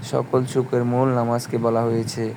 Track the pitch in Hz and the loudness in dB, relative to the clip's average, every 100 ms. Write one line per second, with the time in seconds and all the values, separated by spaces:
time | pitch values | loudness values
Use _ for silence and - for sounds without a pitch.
0 | - 131 127 131 127 131 127 123 120 123 | -4 -4 0 0 0 0 0 0 2 2
1 | 131 123 117 120 120 123 117 113 117 113 | 2 2 0 0 -2 -2 2 2 2 0
2 | 110 - 113 | -2 -4 -6